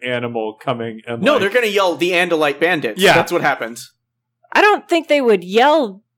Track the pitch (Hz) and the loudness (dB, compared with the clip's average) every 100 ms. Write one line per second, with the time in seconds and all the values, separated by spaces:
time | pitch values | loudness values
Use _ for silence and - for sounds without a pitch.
0 | 123 123 120 117 110 107 - 120 113 110 | -6 -4 -4 -6 -6 -8 -6 -6 -6 -12
1 | 120 120 214 185 196 240 226 202 185 147 | -10 -4 0 0 2 0 0 0 0 0
2 | 175 175 180 160 151 139 170 170 120 180 | -2 0 0 0 0 0 0 0 -4 0
3 | 190 165 - 170 147 131 113 120 - _ | 2 4 2 0 0 -2 -6 -12 -20 _
4 | _ _ _ _ - - 415 381 - 330 | _ _ _ _ -6 2 2 2 0 -2
5 | - 294 247 196 180 208 277 311 226 190 | 0 0 4 2 2 2 4 2 0 -8
6 | _ | _